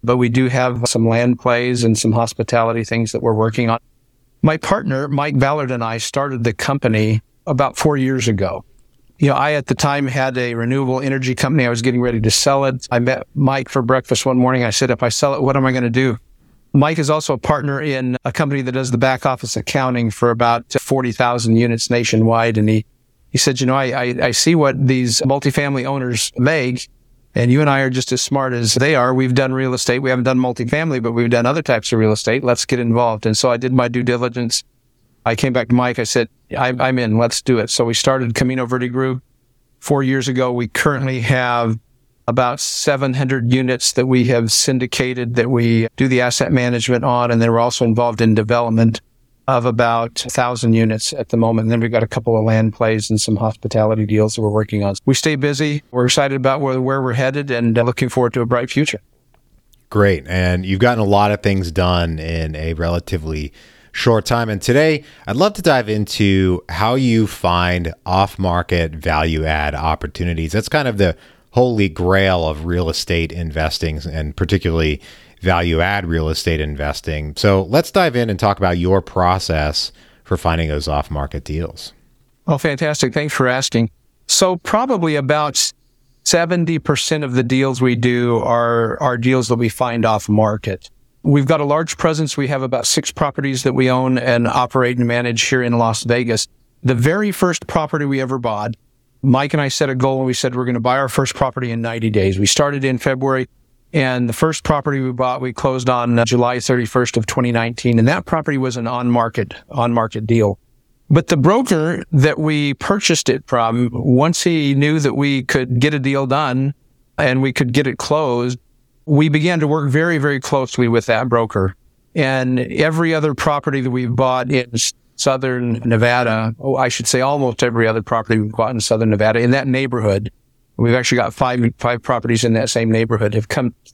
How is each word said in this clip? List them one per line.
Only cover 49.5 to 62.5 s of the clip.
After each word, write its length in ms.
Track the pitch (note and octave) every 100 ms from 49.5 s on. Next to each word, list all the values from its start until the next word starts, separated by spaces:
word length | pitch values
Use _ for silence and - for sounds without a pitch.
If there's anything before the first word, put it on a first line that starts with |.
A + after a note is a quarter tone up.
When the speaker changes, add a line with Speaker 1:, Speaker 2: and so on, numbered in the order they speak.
| B2 B2
Speaker 1:
about 600 | A2+ A#2 A#2 A#2 - B2
a 40 |
thousand 420 | - B2 A#2+ A#2
units 400 | A2+ A2+ A2 -
at 160 | C#3 A#2
the 80 | A#2
moment. 280 | A2+ A2+ A2
And 60 |
then 100 | A#2
we've 100 | A2+
got 100 | A#2
a 60 | A2
couple 280 | - A#2+ A2+
of 80 |
land 300 | A2 A2 A2
plays 380 | - A2+ A2 -
and 100 | G#2+
some 140 | - G#2+
hospitality 720 | A2 - A2+ A2+ G#2+ A2 G#2+
deals 260 | G#2+ G#2+
that 80 | -
we're 80 | G#2+
working 340 | G#2+ G#2+ G#2
on. 120 | G2+ G2 -
We 80 |
stay 220 | C3 D#3+ D3
busy. 480 | D3 C#3+ D3+ D3 -
We're 140 | B2 B2
excited 300 | D3+ C#3 C3+
about 260 | C3+ C3+
where, 200 | C3+ C3
where 180 | B2+ C3+
we're 140 | C3
headed 380 | A#2+ C3 C#3 C#3+
and, 260 | A#2+ A#2 A2+
uh, 60 |
looking 260 | A#2+ A#2+ B2+
forward 240 | - A#2+
to 80 | C3
a 60 | A#2
bright 240 | B2 B2
future. 300 | C#3+ D3+ - _ _ _ _ _ _ _ _ -
Speaker 2:
Great. 340 | G#2 G2+ E2 C#2
And 400 | F#2 F#2 F2+ F#2
you've 140 | F#2+
gotten 240 | A#2+ A#2
a 40 | G2+
lot 220 | G2+ G#2
of 140 | G#2
things 260 | G2+ G2 E2+
done 480 | D#2+ F2+ F2 E2+ D#2+
in 380 | D#2 E2 D#2+